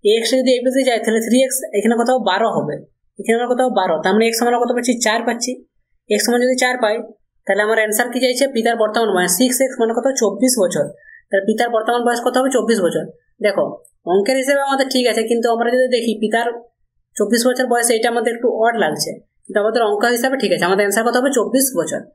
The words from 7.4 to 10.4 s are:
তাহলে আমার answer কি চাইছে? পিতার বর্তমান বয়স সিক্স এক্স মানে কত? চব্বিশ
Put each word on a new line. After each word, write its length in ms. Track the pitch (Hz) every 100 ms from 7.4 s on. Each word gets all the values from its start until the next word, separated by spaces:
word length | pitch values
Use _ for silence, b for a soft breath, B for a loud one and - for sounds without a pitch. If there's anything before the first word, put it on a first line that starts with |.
| -
তাহলে 160 | 196 208
আমার 100 | 220
answer 260 | 214 214 247
কি 60 | 247
চাইছে? 220 | 254 254 269 247
পিতার 200 | 226 226
বর্তমান 260 | 214 214 220 185
বয়স 180 | 180 180
সিক্স 180 | 254 254 262
এক্স 100 | 262
মানে 120 | 226 233
কত? 100 | 269 262
চব্বিশ 320 | 214 -